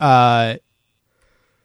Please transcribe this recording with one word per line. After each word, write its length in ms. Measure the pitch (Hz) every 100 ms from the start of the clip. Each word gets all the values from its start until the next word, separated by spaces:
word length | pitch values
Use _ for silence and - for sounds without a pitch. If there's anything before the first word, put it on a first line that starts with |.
uh, 540 | 147 127 123 117 113 113 _ _ _ _ _ _ _ _ _ _